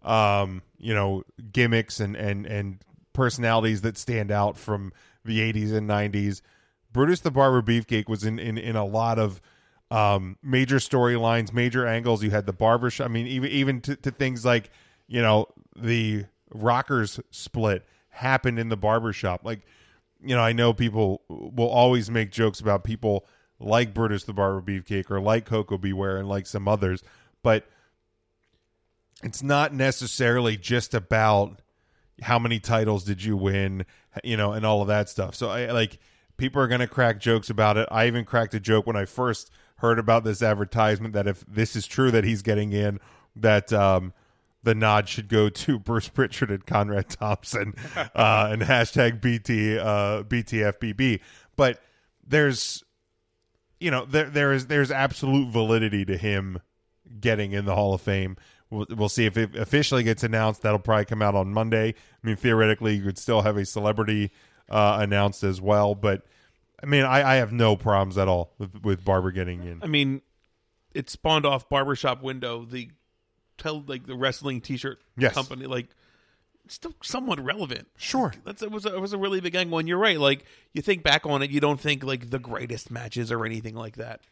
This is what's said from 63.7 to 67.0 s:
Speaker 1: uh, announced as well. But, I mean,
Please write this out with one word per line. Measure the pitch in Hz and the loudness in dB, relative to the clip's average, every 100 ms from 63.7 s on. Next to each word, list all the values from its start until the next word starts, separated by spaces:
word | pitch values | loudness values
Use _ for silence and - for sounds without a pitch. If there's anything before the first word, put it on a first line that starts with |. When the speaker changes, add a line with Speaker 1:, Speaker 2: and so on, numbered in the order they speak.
| 107 104 107 107 107 101 _ _ _ _ | -2 0 0 0 0 -2 _ _ _ _
Speaker 1:
uh, | 107 104 104 | 4 4 4
announced | 104 101 101 98 | 2 2 2 0
as | 98 95 | -4 -2
well. | 95 104 104 101 | 2 4 2 0
But, | 104 98 _ _ _ _ _ _ | 0 -2 _ _ _ _ _ _
I | 139 | 0
mean, | 143 | 2